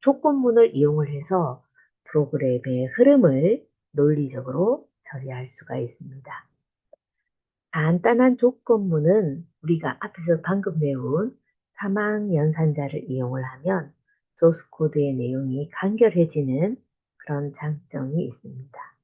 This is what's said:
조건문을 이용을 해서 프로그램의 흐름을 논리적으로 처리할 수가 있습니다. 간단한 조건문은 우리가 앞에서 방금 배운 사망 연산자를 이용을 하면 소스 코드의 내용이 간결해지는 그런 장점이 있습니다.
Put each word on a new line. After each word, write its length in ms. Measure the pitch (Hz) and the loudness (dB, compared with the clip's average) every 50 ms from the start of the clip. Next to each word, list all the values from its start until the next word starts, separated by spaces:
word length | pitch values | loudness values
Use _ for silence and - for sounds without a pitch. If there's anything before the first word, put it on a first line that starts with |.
조건문을 720 | - 269 277 277 - 311 294 277 254 247 226 233 233 226 - | 4 2 2 2 2 0 2 2 2 4 6 6 6 6 4
이용을 340 | 135 143 147 147 151 151 139 | 2 2 2 2 0 -2 -2
해서 540 | 147 143 143 - 185 185 170 139 123 - _ _ _ _ _ _ _ _ _ | -4 -10 -6 -2 -2 0 0 -2 -4 -8 _ _ _ _ _ _ _ _ _
프로그램의 800 | - - 151 147 135 - 135 139 131 123 123 123 135 127 127 127 127 - | -4 0 0 0 0 -2 -2 -2 0 -2 -2 -2 -4 -4 -4 -4 -4 2
흐름을 720 | - 240 269 285 277 233 165 135 131 143 180 226 277 - _ _ _ _ _ | 4 6 6 6 6 6 4 4 4 2 2 0 0 -4 _ _ _ _ _
논리적으로 960 | _ 147 143 147 151 147 147 131 131 - 123 127 131 147 180 214 254 302 - _ _ _ _ - | _ 0 2 2 2 2 -2 -4 -6 -10 -10 -8 -4 -2 0 0 0 -2 -4 _ _ _ _ -16
처리할 400 | - 135 135 135 127 123 127 127 | -14 -12 -12 -10 -10 -10 -12 -14
수가 280 | _ _ - - - 131 | _ _ -16 -10 -8 -8
있습니다. 720 | 127 120 - _ - 131 131 135 127 - - - - _ _ _ _ _ _ _ _ _ - _ _ _ _ _ _ _ _ _ _ _ _ _ _ _ | -8 -8 -10 _ -20 -18 -18 -18 -18 -18 -18 -18 -18 _ _ _ _ _ _ _ _ _ -20 _ _ _ _ _ _ _ _ _ _ _ _ _ _ _
간단한 680 | - 165 151 156 165 180 180 226 240 233 254 262 247 247 | -6 -2 0 0 0 2 2 2 4 4 4 4 4 4
조건문은 1080 | - 247 254 _ _ - 233 220 202 190 165 156 147 160 190 220 202 156 139 160 170 _ _ _ - | 2 0 0 _ _ 0 0 2 2 0 0 2 2 4 4 4 2 0 -4 -6 -12 _ _ _ -2
우리가 340 | 156 175 160 160 - - - | -2 -2 -2 -2 -6 -8 -8
앞에서 420 | - 427 _ - 165 165 170 160 165 | -10 -14 _ -12 -2 -2 -2 -2 0
방금 360 | - 190 202 196 202 165 156 | -2 -4 -2 -2 -4 -4 -2
배운 580 | 156 143 139 131 127 - 135 160 208 247 - _ _ _ _ _ _ _ _ | -2 -2 -2 -2 -4 -2 -2 -2 -2 -4 -6 _ _ _ _ _ _ _ _
사망 600 | - 202 202 196 208 208 208 214 214 208 208 180 | -10 -6 -4 -2 -2 -2 -2 -2 -4 -4 -2 0
연산자를 760 | 151 147 156 160 160 160 156 147 151 143 139 - - - - | 0 2 0 0 0 0 0 0 0 -4 -6 -6 -8 -8 -6
이용을 340 | 131 131 127 123 123 131 127 | -6 -6 -4 -4 -6 -6 -8
하면 500 | 131 131 135 139 175 196 180 151 139 _ _ _ _ _ _ _ _ _ _ | -10 -12 -8 -4 -2 -2 -2 -4 -8 _ _ _ _ _ _ _ _ _ _
소스 320 | - 165 165 160 - _ | 4 4 4 4 -6 _
코드의 460 | - - 160 151 151 151 143 143 135 | -6 -2 -2 -2 0 0 0 0 -2
내용이 540 | 127 123 120 127 131 139 135 127 135 147 - | -2 -4 -4 -4 -4 -4 -4 -4 -6 -6 -8
간결해지는 1040 | - - - 196 214 220 240 220 165 175 170 160 - 156 143 131 127 135 165 208 240 - _ _ _ _ _ _ _ _ | -8 -6 -4 -4 2 4 4 4 6 4 2 2 2 -4 -2 -2 0 0 0 -2 -2 -6 _ _ _ _ _ _ _ _
그런 360 | - - 151 143 143 143 139 | -10 -6 -6 -4 -4 -6 -8
장점이 680 | - 151 151 151 147 _ _ - 143 135 131 143 165 - | -8 -8 -6 -6 -8 _ _ -10 -8 -8 -4 -4 -4 -4
있습니다. 560 | 117 120 _ _ - 131 127 - - _ - - - _ _ | -4 -8 _ _ -18 -18 -16 -18 -18 _ -20 -20 -20 _ _